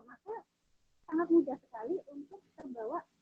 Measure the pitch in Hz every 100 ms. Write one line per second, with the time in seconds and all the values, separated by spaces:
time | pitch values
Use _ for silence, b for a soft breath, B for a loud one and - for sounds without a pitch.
0 | 233 254 381 453 - _ _ _ _ _
1 | - 320 339 339 277 262 - 226 233 370
2 | - 285 294 392 - - 294 240 220 311
3 | - _